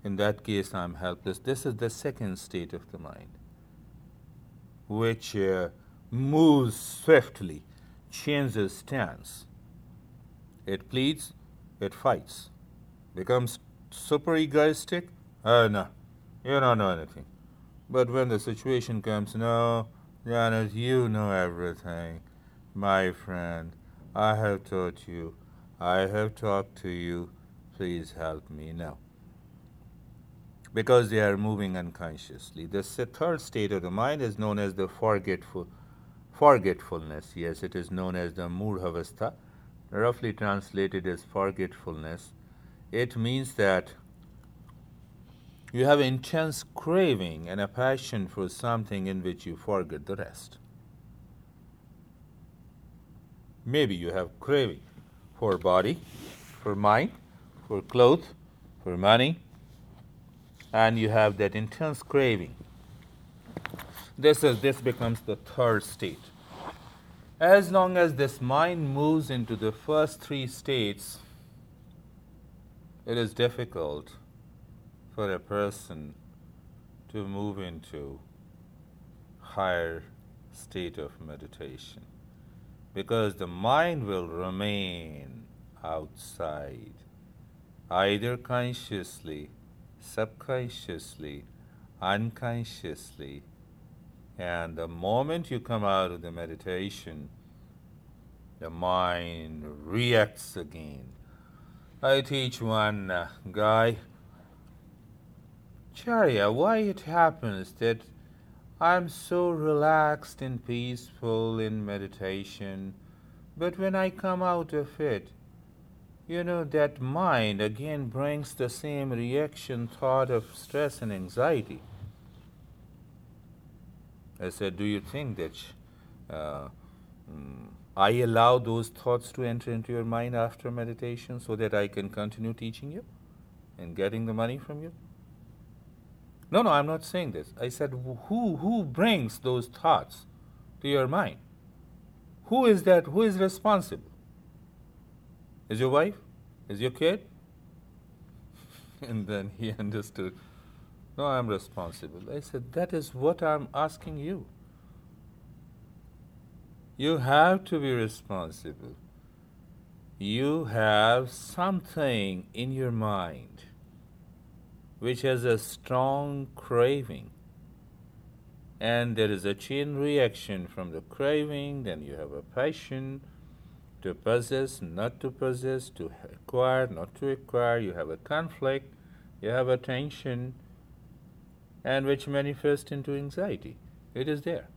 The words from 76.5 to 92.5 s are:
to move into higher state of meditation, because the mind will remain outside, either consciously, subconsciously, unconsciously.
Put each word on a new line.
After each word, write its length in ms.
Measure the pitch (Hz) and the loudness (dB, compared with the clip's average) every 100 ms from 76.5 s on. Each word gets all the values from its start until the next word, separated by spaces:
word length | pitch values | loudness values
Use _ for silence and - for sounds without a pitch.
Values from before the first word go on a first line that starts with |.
| - - - - - - | -20 -20 -20 -20 -20 -12
to 180 | 107 98 | -8 -6
move 320 | 98 104 98 | -4 -6 -6
into 600 | 90 82 - 76 69 67 - - - - - - - - - - - - | -10 -12 -14 -12 -12 -14 -18 -20 -20 -20 -20 -20 -20 -20 -20 -20 -20 -20
higher 640 | - - 95 87 82 82 - - - - - | -10 -2 0 0 -2 -6 -12 -20 -20 -20 -20
state 460 | - - 95 87 - | -20 -12 -8 -8 -8
of 220 | 73 - | -12 -14
meditation, 880 | 80 71 73 - 71 - - - - - - - - - - - - | -18 -16 -18 -16 -16 -14 -18 -20 -20 -20 -20 -20 -20 -20 -20 -20 -14
because 420 | 98 95 117 107 90 | -10 -2 0 0 -2
the 120 | 90 | -8
mind 580 | 87 110 143 170 160 104 | -4 2 4 4 0 -2
will 220 | 95 85 | -4 -4
remain 1160 | 82 92 92 104 101 95 87 80 76 67 64 - - - - | -4 -4 -2 -2 -2 -4 -8 -12 -14 -16 -18 -20 -20 -20 -14
outside, 1120 | 80 80 76 - - - 82 76 71 62 - - - - - - - - - - - | -8 -8 -8 -16 -18 -8 -8 -6 -10 -14 -18 -20 -20 -20 -20 -20 -20 -20 -20 -20 -2
either 460 | 90 98 104 117 123 | 2 2 2 -2 -4
consciously, 1120 | - 123 123 123 - 98 87 - 80 76 76 - - - - - | -4 -2 -2 -6 -6 -8 -8 -14 -12 -12 -12 -18 -20 -20 -20 -20
subconsciously, 1500 | - - 110 - - 127 123 - - 85 - - 76 71 - - - - - - | -10 -4 -4 -6 -6 -4 -4 -10 -10 -10 -12 -14 -12 -12 -16 -20 -20 -20 -20 -6
unconsciously. 1400 | 92 101 113 - 123 | -2 0 -2 -4 -6